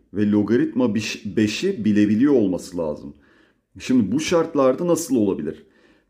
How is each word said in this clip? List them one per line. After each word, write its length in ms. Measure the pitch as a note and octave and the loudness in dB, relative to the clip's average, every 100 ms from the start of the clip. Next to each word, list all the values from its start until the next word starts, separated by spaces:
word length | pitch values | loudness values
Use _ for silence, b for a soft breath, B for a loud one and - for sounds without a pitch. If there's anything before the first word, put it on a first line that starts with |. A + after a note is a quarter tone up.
| _ | _
ve 160 | F#2 G#2 | -2 2
logaritma 640 | G#2 G#2 A#2+ D#3 - B2 G2 G#2+ - G#2 F2+ | 2 2 2 0 0 -2 -2 -6 -8 -6 0
beşi 480 | G#2+ - F#3+ F#3+ | 0 0 -4 -2
bilebiliyor 500 | G#2+ G#2 G#2 G#2+ C#3+ | 0 2 2 2 4
olması 440 | C3 G2+ F2 - F2 | 4 2 -2 -6 -6
lazım. 360 | D#2+ D2 C2+ - b b b b b G2 | -6 -8 -12 -20 b b b b b -10
Şimdi 340 | - B2+ F#2+ | 0 0 2
bu 80 | C3 | -2
şartlarda 680 | - E3+ D#3+ C#3+ C3 C3 F3 | 0 0 0 2 2 2 0
nasıl 300 | D#3+ - B2+ | -2 0 0
olabilir? 500 | G2+ F2+ D2 - - b b b | 2 0 -6 -10 -16 b b b